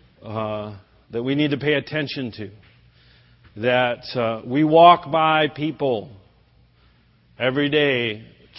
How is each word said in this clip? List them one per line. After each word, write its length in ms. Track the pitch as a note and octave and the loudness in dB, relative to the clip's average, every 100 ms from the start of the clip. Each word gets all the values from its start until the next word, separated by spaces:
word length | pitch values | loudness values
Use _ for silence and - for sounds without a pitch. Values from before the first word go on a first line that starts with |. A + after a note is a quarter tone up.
| _ _ | _ _
uh, 520 | A2 A2 G#2+ G#2+ G#2 G2+ - _ _ | -12 -8 -6 -6 -10 -14 -20 _ _
that 120 | A#2 | -6
we 120 | B2+ | -2
need 180 | C#3+ D3+ | 0 0
to 60 | C#3 | -2
pay 160 | C#3+ | -2
attention 580 | C#3+ - D#3 C#3 - B2 | -2 -2 -6 -6 -8 -10
to. 180 | - G2 G2+ - _ _ _ _ _ _ _ _ G#2 | -10 -14 -16 -20 _ _ _ _ _ _ _ _ -4
That, 560 | A#2 B2 B2 A#2+ - B2+ | 0 2 0 -2 -8 -4
uh, 260 | A2+ A2+ B2 | -4 -4 -4
we 180 | C3+ | -2
walk 460 | D#3 D#3+ F3 E3+ C#3 | 4 8 8 8 2
by 380 | D#3+ D#3+ D#3 D3+ | 0 2 2 0
people 640 | - D3+ C3+ C#3+ A2+ - G2+ _ _ _ _ _ _ _ _ _ _ _ - | -2 -8 -4 -2 -2 -6 -16 _ _ _ _ _ _ _ _ _ _ _ -4
every 300 | B2 C3 C#3+ | -2 0 0
day 560 | D3+ C#3+ B2+ A#2 G#2 A#2 - - | 2 2 0 -2 -6 -14 -20 -20